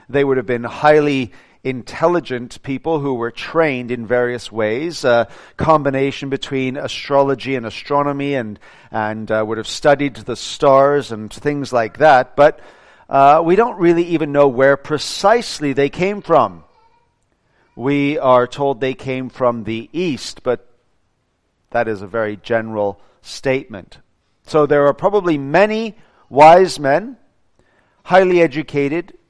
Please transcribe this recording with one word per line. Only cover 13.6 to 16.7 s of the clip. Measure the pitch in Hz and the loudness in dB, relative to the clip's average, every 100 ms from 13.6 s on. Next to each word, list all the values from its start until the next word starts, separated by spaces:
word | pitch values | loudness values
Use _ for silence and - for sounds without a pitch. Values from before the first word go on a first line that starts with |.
| 240 202 | 2 2
really | 170 170 | 2 2
even | 175 160 151 | 0 -2 0
know | 143 143 | 2 2
where | 120 135 139 | 4 2 2
precisely | - 151 - - 196 233 - - 147 | -2 -6 -6 -2 2 2 0 -6 -4
they | 135 139 | 0 -2
came | - 185 208 | -2 -4 -4
from. | 165 160 107 85 _ | 2 2 2 -2 _